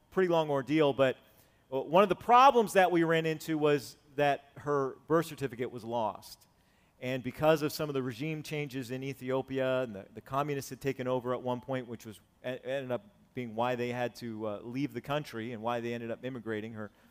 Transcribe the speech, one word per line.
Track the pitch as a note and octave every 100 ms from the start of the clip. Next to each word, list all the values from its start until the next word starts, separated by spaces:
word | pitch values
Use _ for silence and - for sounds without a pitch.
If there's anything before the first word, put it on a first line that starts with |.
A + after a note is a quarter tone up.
| _
pretty | F#3+ F#3
long | E3+ D3+
ordeal. | C#3 B2+ D#3 D3
But, | B2+ C3+ - _ _ _ _ _
uh, | C3
one | C#3+ E3+
of | G3+
the | -
problems | - A#3+ C4 A#3 G#3
that | F#3+ F3+
we | F3
ran | E3 D#3+ D#3+
into | D#3 - D#3
was | D3+ D3 A2+ - _ C3+
that | D3 C#3 - -
her | D3 D3 C3 - -
birth | D#3+ E3
certificate | D3 C3+ A#2 B2
was | A#2+
lost. | A2 A#2 G#2+ F#2 - - _ _ _ _ _ _
And | B2+ C3
because | B2 - D#3 D#3+
of | D3
some | - D3+
of |
the | C#3
regime | C3 A2 D#3 D#3
changes | D3 D3+ D3 C3 A#2
in | C3
Ethiopia, | C3+ C3 B2+ C3 C3 C3 C3 C3
and | B2+ G2
the, | -
the | A2
communists | - C3+ D3 C#3 -
had | B2+
taken | C#3 C3 B2+
over | B2+ A#2+
at | B2
one | B2 B2
point, | - C3 A#2+
which | A2+ A2+
was, | G2+ _ _ B2+
e-, | B2+
ended | B2 C#3 B2+
up | A#2+ - _ _
being | - A#2+ G#2+
why | B2 B2
they | A#2+
had | A#2+ B2 -
to, | A#2+ G#2+ G#2+
uh, | G2+
leave | A#2+ B2 C#3+
the | A#2
country | B2+ C#3+ C3 A2+ A2+
and | A2+
why | A2+ A#2+
they | A#2
ended | A#2+ A#2
up | A2+
immigrating. | B2+ C3 G#2+ G#2+ A2
Her, | A2 G#2 _ _